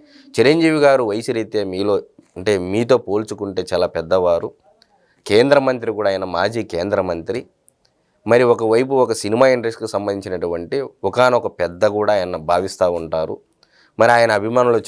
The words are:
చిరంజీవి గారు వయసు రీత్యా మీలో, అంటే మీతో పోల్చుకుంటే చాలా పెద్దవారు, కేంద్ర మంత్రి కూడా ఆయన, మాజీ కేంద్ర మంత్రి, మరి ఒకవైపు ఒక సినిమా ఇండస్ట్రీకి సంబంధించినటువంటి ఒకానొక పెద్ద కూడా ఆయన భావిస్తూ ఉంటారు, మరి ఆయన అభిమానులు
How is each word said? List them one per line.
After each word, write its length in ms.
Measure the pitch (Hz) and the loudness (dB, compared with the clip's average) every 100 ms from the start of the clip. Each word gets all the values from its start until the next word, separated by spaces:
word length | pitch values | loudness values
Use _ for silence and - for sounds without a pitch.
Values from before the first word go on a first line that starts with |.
| _ - - - | _ -20 -8 2
చిరంజీవి 440 | 120 165 160 156 143 | 2 4 2 2 4
గారు 180 | 135 117 | 2 0
వయసు 220 | 104 117 117 | -4 -4 -4
రీత్యా 260 | 107 107 98 | -4 -4 -4
మీలో, 240 | 92 101 98 - _ _ - | -4 0 -2 -4 _ _ -6
అంటే 160 | 98 101 90 | -2 0 0
మీతో 260 | 101 120 127 - | -2 2 2 2
పోల్చుకుంటే 560 | 101 107 104 101 92 90 | -4 -4 -8 -8 -6 -4
చాలా 160 | 90 87 85 | -2 -2 -4
పెద్దవారు, 540 | 82 92 90 85 95 - _ _ _ _ _ _ - | -2 0 2 0 -4 -12 _ _ _ _ _ _ 0
కేంద్ర 280 | 104 131 143 131 | 2 4 4 2
మంత్రి 240 | 127 113 104 | -2 -4 -2
కూడా 120 | 101 | -2
ఆయన, 120 | 95 95 87 | -2 -4 -2
మాజీ 280 | 101 113 98 | -2 -2 -6
కేంద్ర 260 | 85 92 101 92 | -6 -2 -2 -2
మంత్రి, 300 | 85 80 110 - _ _ _ _ _ _ _ - | -6 -6 -8 -10 _ _ _ _ _ _ _ 2
మరి 140 | 117 123 | 4 4
ఒకవైపు 420 | 117 113 113 131 135 | 4 2 2 2 2
ఒక 100 | 120 110 | 0 -2
సినిమా 260 | 104 113 135 | -2 2 4
ఇండస్ట్రీకి 360 | 123 113 113 113 | 4 -2 -6 -6
సంబంధించినటువంటి 840 | 101 101 101 98 92 85 85 85 139 131 - 98 | -4 -4 -6 -6 -8 -6 -6 -6 -8 -8 -8 -4
ఒకానొక 400 | 113 127 123 107 - | 2 2 2 -2 -6
పెద్ద 240 | 87 87 107 104 | -6 0 0 0
కూడా 140 | 104 104 | 0 0
ఆయన 200 | 90 87 78 | -2 -6 -2
భావిస్తూ 360 | 87 95 - 90 85 | -2 -2 -2 -2 0
ఉంటారు, 360 | 82 80 80 104 _ _ _ _ _ - | -4 -6 -6 -8 _ _ _ _ _ 2
మరి 120 | 113 120 | 4 4
ఆయన 140 | 117 107 | 4 0
అభిమానులు 400 | 104 123 123 117 | 0 0 2 0